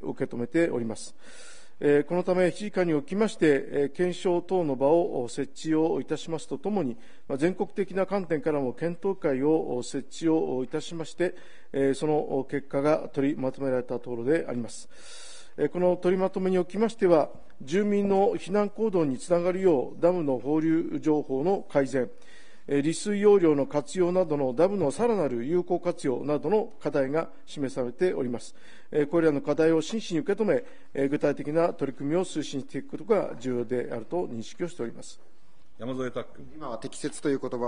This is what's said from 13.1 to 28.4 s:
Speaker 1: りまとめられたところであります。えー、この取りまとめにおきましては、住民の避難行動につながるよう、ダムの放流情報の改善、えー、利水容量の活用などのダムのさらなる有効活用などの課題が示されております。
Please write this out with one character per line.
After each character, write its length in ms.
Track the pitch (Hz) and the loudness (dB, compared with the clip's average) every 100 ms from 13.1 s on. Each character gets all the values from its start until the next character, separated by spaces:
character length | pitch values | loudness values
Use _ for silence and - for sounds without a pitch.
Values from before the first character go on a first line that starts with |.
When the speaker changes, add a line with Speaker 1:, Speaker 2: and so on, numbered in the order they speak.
| - 139 | 0 0
Speaker 1:
り 80 | 151 | 0
ま 160 | 131 | -4
と 80 | 131 | -2
め 80 | 135 | -2
ら 80 | 127 | -2
れ 60 | |
た 140 | 123 120 | -2 -6
と 120 | 127 | -4
こ 80 | 120 | -4
ろ 80 | 120 | 2
で 200 | 165 135 | 0 0
あ 60 | |
り 80 | 123 | -4
ま 80 | 110 | -6
す。 220 | - - - - - - - - - | -10 -12 -12 -12 -10 -10 -10 -10 -2
え 120 | 147 | -2
ー、 20 | |
こ 100 | 180 | 2
の 160 | 180 175 | 2 4
取 220 | 180 190 | 2 2
り 40 | |
ま 80 | 185 | 2
と 120 | 190 | 0
め 100 | 185 | 2
に 60 | 185 | 2
お 80 | 175 | 0
き 120 | 202 | 0
ま 120 | 226 | 0
し 60 | - | 2
て 120 | 185 | 6
は、 220 | 160 - - - - | 6 6 -4 -12 -10
住 240 | 131 185 208 | -2 2 4
民 240 | 202 202 | 4 4
の 240 | 190 196 | 4 4
避 180 | 170 170 | 2 0
難 180 | 202 208 | 0 0
行 220 | 208 220 | 0 2
動 140 | 185 151 | 2 2
に 120 | 123 | 0
つ 120 | - | 2
な 100 | 175 | 2
が 100 | 180 | 2
る 120 | 185 | 4
よ 320 | 190 139 127 98 | 4 4 2 2
う、 40 | |
ダ 100 | 170 | 2
ム 140 | 180 147 | 4 0
の 120 | 127 | 0
放 220 | 127 156 | 2 2
流 400 | 160 160 - 147 | 4 2 0 -2
情 220 | 156 151 | 2 2
報 240 | 135 135 165 | 2 -2 0
の 200 | 196 - | 0 2
改 160 | 143 131 | 2 2
善、 240 | 131 110 - - - - - - | 0 -2 -6 -12 -12 -12 -10 -2
え 80 | 143 | 0
ー、 20 | |
利 120 | 147 | 2
水 260 | 160 208 202 | -2 -2 4
容 200 | 208 202 | 8 8
量 160 | 165 143 | 6 4
の 100 | 131 | 2
活 320 | 147 - 185 | -2 -2 0
用 140 | 175 | 2
な 140 | 185 170 | 2 2
ど 120 | 147 | 0
の 160 | 131 | 0
ダ 140 | 123 185 | 4 4
ム 100 | 202 | 4
の 140 | 143 | 0
さ 160 | 131 240 | 2 0
ら 80 | 208 | 2
な 120 | 143 | 0
る 180 | 120 131 | 0 0
有 180 | 180 | 0
効 160 | 170 175 | 0 -2
活 260 | 175 170 143 | 0 -2 -2
用 180 | 123 | -2
な 140 | 131 147 | 0 -2
ど 140 | 147 | 2
の 200 | 214 - - | 0 0 -4
課 120 | 151 | -2
題 180 | 143 131 | 0 0
が 200 | 156 165 - - | 0 -2 -8 -10
示 260 | 156 131 | -6 -4
さ 100 | 135 | -2
れ 80 | 123 | -4
て 220 | 123 180 | 0 0
お 80 | 156 | 2
り 80 | 123 | -2
ま 100 | |
す。 140 | 117 | -4